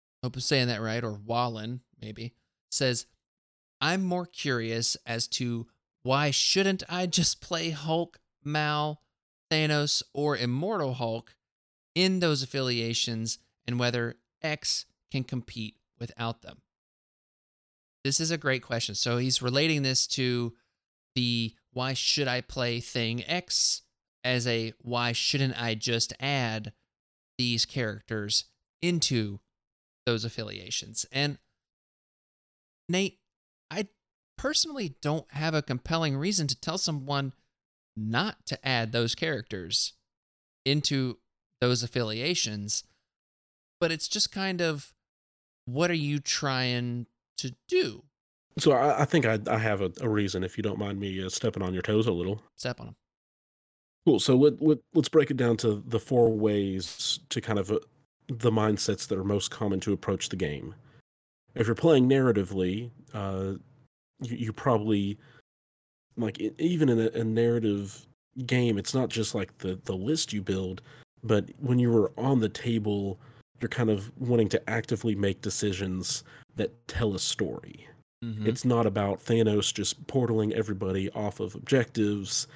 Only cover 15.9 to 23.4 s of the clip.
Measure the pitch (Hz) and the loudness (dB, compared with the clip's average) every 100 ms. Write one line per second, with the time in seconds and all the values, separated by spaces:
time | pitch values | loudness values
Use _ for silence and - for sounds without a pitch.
15.9 | _ 120 - 117 113 85 - _ _ _ | _ -14 -8 -8 -8 -14 -20 _ _ _
16.9 | _ _ _ _ _ _ _ _ _ _ | _ _ _ _ _ _ _ _ _ _
17.9 | _ 139 139 160 165 143 131 - 117 - | _ -4 -2 -2 -2 -2 -2 -2 -4 -4
18.9 | 101 123 120 127 123 123 131 160 151 135 | -2 0 0 0 0 0 2 2 2 0
19.9 | 131 - - 127 120 117 117 _ _ _ | 0 -2 -2 0 0 -4 -8 _ _ _
20.9 | _ _ 127 120 120 113 - _ 127 127 | _ _ -2 0 0 -2 -8 _ -8 -6
21.9 | 127 - - 135 123 - - 120 117 - | -2 -2 0 0 -2 -4 -4 -2 -2 -4
22.9 | 123 113 120 - 175 | -2 -2 -2 -4 -6